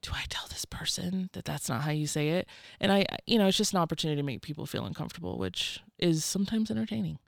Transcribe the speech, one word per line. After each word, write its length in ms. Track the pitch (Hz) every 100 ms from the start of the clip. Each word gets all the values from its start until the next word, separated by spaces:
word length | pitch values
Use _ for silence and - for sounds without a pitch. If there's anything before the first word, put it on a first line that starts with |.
Do 100 | -
I 100 | - -
tell 180 | - -
this 160 | -
person 640 | - - 160 - 180 185 185
that 120 | -
that's 240 | 170 147 -
not 140 | 123
how 80 | 151
you 160 | 151 151
say 240 | 151 151
it? 160 | 170 - - - -
And 120 | 196
I, 140 | 196 196 - -
you 120 | 233
know, 100 | 196
it's 80 | 190
just 160 | 214
an 80 | 196
opportunity 400 | 165 160 160 147
to 60 | 143
make 160 | 117
people 220 | - 151 -
feel 200 | - 110
uncomfortable, 520 | - - - 170 -
which 420 | 92 - - - - _
is 260 | 175 160
sometimes 460 | 156 196 196 226 220
entertaining. 480 | 220 226 220 185 151